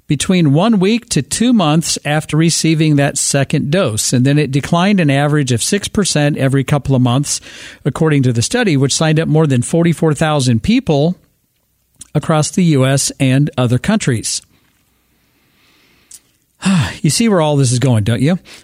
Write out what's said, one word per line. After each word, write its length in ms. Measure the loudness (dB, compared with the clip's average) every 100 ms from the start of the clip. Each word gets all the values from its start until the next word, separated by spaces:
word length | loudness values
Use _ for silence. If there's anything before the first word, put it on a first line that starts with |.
| _
between 460 | -6 0 0 2
one 280 | 2 2 2
week 280 | 2 0 -2
to 140 | -4
two 320 | -4 -2 0
months 440 | 2 2 0 -2 -6
after 320 | -4 -4 -2 0
receiving 640 | 0 0 0 0 2 2
that 200 | 0 -2
second 540 | -2 -2 0 -2 -2
dose. 400 | 0 -2 -2 -2
And 140 | 0 2
then 120 | 2
it 140 | 0
declined 480 | -2 0 0 2 2
an 100 | 2
average 440 | 2 0 0 0
of 100 | -2
six 240 | -2 -4 -2
percent 500 | -2 -2 0 0 0
every 280 | 0 0 0
couple 280 | -2 0
of 80 | 2
months, 380 | 2 0 -2 -8 -10 -20 -20 -8 -6
according 380 | 0 0 2
to 100 | 2
the 80 | 0
study, 340 | -2 0 0 2
which 180 | 0
signed 240 | 0 0 0
up 120 | 2
more 180 | 2 2
than 140 | 0
forty-four 520 | 0 0 0 0 0
thousand 480 | 0 0 0 0 0
people 540 | 2 0 0 0 0 -2 _ _ _ _ _ _ _ _ -6
across 380 | -6 -2 -2 0
the 120 | 0
U 220 | 2 2 2
S 280 | 0 -2 -2
and 320 | 0 2 0 -2
other 200 | -2 0
countries. 640 | 0 -2 0 -4 -4 -10 -12 _ _ _ _ _ _ _ _ _ _ _ _ _ _ _ _ -20 _ _ _ _
<sighs> 300 | 0 0 0 -2
You 80 | -4
see 200 | 0 0
where 100 | 2
all 160 | 0 0
this 160 | 0
is 80 | 0
going, 240 | 0 0
don't 180 | 0 -2
you? 180 | 0 -2
<laughs> 60 | -6 -20